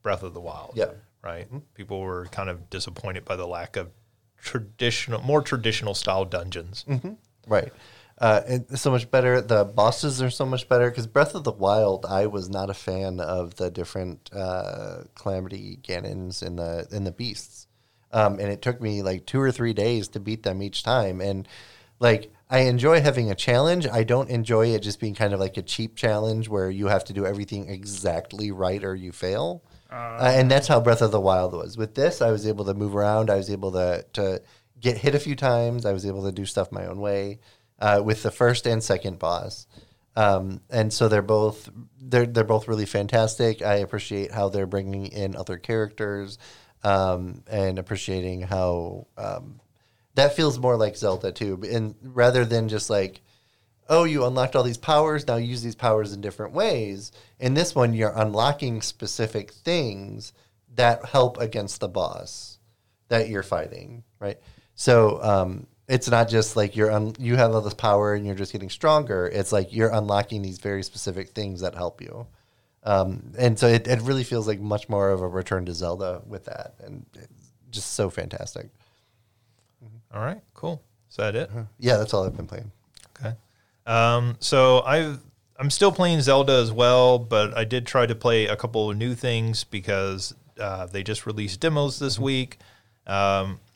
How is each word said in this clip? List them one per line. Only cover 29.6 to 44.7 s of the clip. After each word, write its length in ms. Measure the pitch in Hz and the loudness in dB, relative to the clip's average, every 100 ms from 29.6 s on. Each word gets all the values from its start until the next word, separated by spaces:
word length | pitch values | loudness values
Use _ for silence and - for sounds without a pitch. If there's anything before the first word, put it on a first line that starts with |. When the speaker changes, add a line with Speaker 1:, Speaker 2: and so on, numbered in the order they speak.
| - - _ | -16 -20 _
Speaker 3:
Uh. 60 | 123 | -12
Speaker 2:
Uh, 360 | 117 117 127 131 | -10 0 4 4
and 160 | 127 | 6
that's 160 | 139 143 | 4 6
how 140 | 127 | 6
Breath 200 | 117 117 | 6 6
of 100 | 110 | 4
the 100 | 104 | 4
Wild 320 | 95 92 92 | 4 4 2
was. 240 | 85 85 110 | -4 -8 -6
With 180 | 110 131 | -6 0
this, 260 | 160 - | 0 2
I 80 | 117 | 2
was 160 | 107 107 | 2 -2
able 200 | 104 98 | -2 -4
to 80 | |
move 200 | 98 104 101 | -2 -2 0
around. 340 | 104 107 110 | 2 2 2
I 80 | 98 | 0
was 120 | 95 | 0
able 220 | 98 95 | -6 -4
to, 340 | 92 90 87 - | 0 0 -2 -6
to 280 | - 98 92 - _ _ _ | -4 -2 -4 -8 _ _ _
get 180 | 123 110 | -4 0
hit 180 | 143 143 | 0 0
a 40 | |
few 160 | 151 135 | -2 -2
times. 480 | 135 120 117 120 107 | 2 2 0 -2 -2
I 80 | |
was 120 | 98 101 | -2 -4
able 180 | 98 98 | -4 -6
to 60 | |
do 120 | 92 92 | -6 -4
stuff 280 | 104 95 | -4 -4
my 120 | 101 90 | -6 -10
own 120 | 95 | -6
way, 400 | 104 101 101 104 _ _ _ _ | -4 -2 -4 -10 _ _ _ _
uh, 220 | 104 101 | 2 4
with 180 | 107 110 | 2 0
the 80 | 110 | -2
first 360 | - 120 123 120 | 2 2 4 0
and 160 | 110 | -2
second 340 | 110 95 101 92 | 0 -2 -2 -4
boss. 480 | 82 87 - - - - _ _ _ 113 | -2 -2 -6 -14 -20 -20 _ _ _ 2
Um, 420 | 104 95 95 90 - | 4 4 -2 -10 -4
and 220 | 120 107 | -2 0
so 160 | - 113 | 2 4
they're 140 | 104 | 4
both, 480 | 98 107 107 - - 120 - _ | 4 2 2 -2 -14 -20 -20 _
they're, 240 | 131 123 120 | 0 2 4
they're 180 | 117 | 2
both 240 | 107 110 117 | 2 2 2
really 180 | 110 101 | -2 -2
fantastic. 760 | 101 101 117 110 110 117 110 | -2 0 2 2 2 0 0
I 140 | 104 101 | 0 0
appreciate 560 | 98 104 - 101 98 | 0 -6 -6 -6 -4
how 180 | 110 98 | -2 0
they're 180 | 101 | 0
bringing 380 | 92 | -2